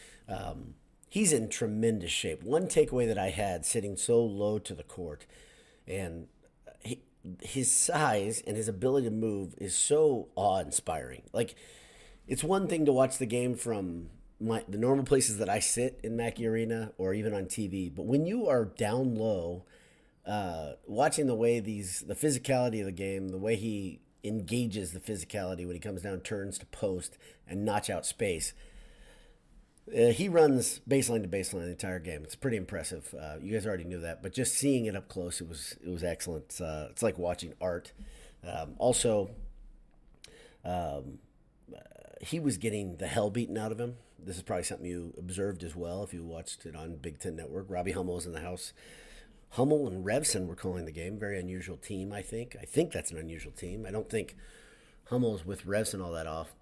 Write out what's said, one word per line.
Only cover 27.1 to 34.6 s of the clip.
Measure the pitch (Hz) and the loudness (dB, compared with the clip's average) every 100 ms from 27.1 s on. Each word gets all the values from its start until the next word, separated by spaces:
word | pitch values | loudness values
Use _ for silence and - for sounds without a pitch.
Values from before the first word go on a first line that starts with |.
| - - - - | -12 -20 -20 -8
and | 98 | -2
notch | 107 104 - | 0 0 0
out | 87 - | -2 -4
space, | - 104 80 - - - - - - - - - - _ - - _ - | -2 0 0 -2 -8 -18 -20 -20 -20 -20 -20 -20 -20 _ -20 -20 _ -2
uh, | 117 117 | 6 8
he | 113 190 | 8 6
runs | 165 151 131 - - - | 8 10 8 4 -2 2
baseline | 135 117 113 | 4 6 2
to | 92 | 2
baseline | 98 90 95 87 | 0 0 -4 -4
the | |
entire | 87 95 92 | -4 -4 -4
game. | 87 76 | -4 -8
It's | 78 | -8
pretty | - 135 110 | -4 -2 -2
impressive. | 92 90 78 80 - - | -2 -6 -6 -8 -10 -10
Uh, | 76 78 | -10 -8
you | 95 | -4
guys | 110 104 | -2 -2
already | 92 | -4
knew | 85 90 | -4 -6
that, | 82 82 | -6 -8
but | - | -6
just | 127 120 | -2 0
seeing | - | 4